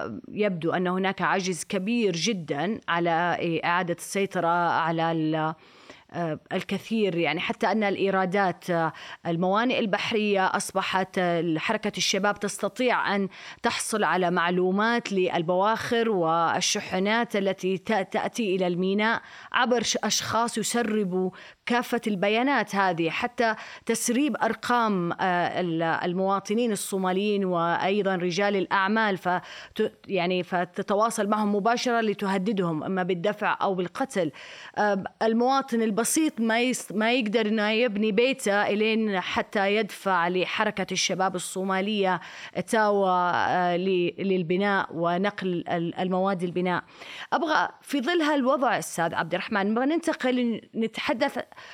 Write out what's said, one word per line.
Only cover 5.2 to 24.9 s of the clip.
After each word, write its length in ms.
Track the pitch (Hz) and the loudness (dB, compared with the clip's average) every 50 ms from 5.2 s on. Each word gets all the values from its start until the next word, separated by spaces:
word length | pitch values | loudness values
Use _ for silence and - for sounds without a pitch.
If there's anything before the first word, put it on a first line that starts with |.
| 156 156 160 156 156 156 165 - - - - - - - - - - - - | 0 0 0 0 0 -2 -4 -6 -12 -20 -20 -20 -20 -20 -20 -20 -18 -12 -8
آه، 260 | 156 175 160 151 - - - - | -6 -4 -4 -4 -6 -8 -6 -6
الكثير، 640 | 190 - - 202 185 - - 226 226 208 190 165 | -6 -4 -4 -6 -6 -4 -2 0 0 2 2 2
يعني 220 | 170 170 143 151 175 | 2 0 0 0 -2
حتى 280 | - - 226 - 240 208 | -2 -4 -4 0 0 0
أن 120 | 247 220 202 | 2 2 0
الإيرادات، 840 | 202 190 - 180 196 190 190 190 185 175 202 196 180 170 - - - | 0 0 0 0 2 2 2 2 2 2 2 2 2 0 -2 -4 -2
آه، 240 | 175 165 165 156 - - - - - - - | 0 0 0 0 -2 -6 -14 -16 -14 -8 -4
الموانئ 540 | - 170 165 185 185 196 214 240 262 240 - | -2 -2 0 2 2 2 2 2 2 2 0
البحرية 680 | 226 202 180 196 - - 240 214 214 208 196 190 190 | 0 0 0 -2 -2 0 0 0 2 2 2 2 2
أصبحت، 720 | 170 - 202 - - - 190 185 - - 190 190 185 - | 2 0 0 -2 -2 -2 -2 -2 0 0 0 0 0 0
آه، 380 | 190 180 175 170 170 160 175 156 | 0 0 2 2 0 0 0 0
حركة 340 | 156 - - 220 220 - 208 - | -2 0 -2 -2 -2 -2 -4 -2
الشباب 420 | 185 - - - 196 196 208 202 202 | -2 0 0 0 2 2 0 0 0
تستطيع 760 | - 202 - - - 196 - - 254 240 202 156 - 160 196 | -4 -6 -4 -4 -4 -4 -2 0 2 2 2 2 2 0 0
أن 140 | 202 196 185 - - - - - - - | 0 0 -2 -6 -10 -18 -18 -8 -2 -2
تحصل 400 | 233 - - - - 226 214 202 | -2 -2 -2 -4 -2 -2 0 2
على 280 | 151 165 185 185 175 | 2 2 2 2 2
معلومات 840 | 185 180 165 175 180 180 180 185 185 202 214 226 233 233 233 - 202 | 2 2 2 2 2 2 2 2 2 2 2 2 0 0 -2 -2 0
للبواخر 960 | 190 180 175 - 175 165 165 180 180 196 214 226 - - - 240 233 226 226 | 0 2 2 0 0 0 2 2 2 4 2 2 0 -2 0 0 0 2 2
والشحنات 1300 | 214 180 165 160 165 170 165 156 107 - - - - 208 - - - 185 190 208 220 233 233 - - | 2 2 2 2 2 2 2 2 2 0 0 0 -2 -2 -4 -4 -2 0 0 2 2 0 0 0 -2
التي 420 | 202 196 190 185 - - 185 190 | -2 0 -2 -2 -2 -2 -2 -2
ت-، 300 | 175 - - 220 196 190 - | -2 -2 0 0 0 0 -2
تأتي 440 | - 214 - 196 - - 226 196 180 | -4 -4 -4 -4 -4 -2 -2 0 0
إلى 120 | 185 185 | 0 0
الميناء 540 | 180 175 170 185 190 196 208 214 226 226 - - - - - - - | 0 0 0 0 0 2 2 2 0 0 -2 -6 -10 -20 -20 -8 -2
عبر 320 | - - 254 226 247 233 214 | 0 0 2 2 2 0 0
ش-، 140 | - - - - | -2 -2 -2 -2
أشخاص 540 | 214 - - - 120 208 220 233 240 - | -2 -2 -2 -2 -2 0 0 0 0 -2
يسربوا 760 | 226 202 - - 240 233 214 214 214 208 180 180 185 185 185 - - - - - _ - | -4 -4 -2 -2 -2 -2 0 0 0 0 0 0 0 -2 -2 -4 -8 -18 -20 -20 _ -4
كافة 360 | - 240 240 247 - 240 240 - | -2 0 0 0 0 -2 -2 0
البيانات 680 | 226 208 175 202 202 214 226 254 277 285 233 208 - 196 | -2 -2 0 0 2 2 2 2 2 2 0 0 0 0
هذه، 340 | 202 196 185 175 160 165 160 | 0 2 2 2 2 0 -2
حتى 460 | - - - 240 - - 233 220 220 - - - - - - | -2 -2 -4 -4 0 0 0 0 0 -4 -8 -16 -18 -10 -4
تسريب 520 | - 226 220 - - 233 254 294 294 208 - - | -4 -2 -2 0 0 0 2 2 0 0 0 0
أرقام، 680 | 190 214 - - - 247 240 226 214 | -2 -2 -2 -2 0 2 2 2 2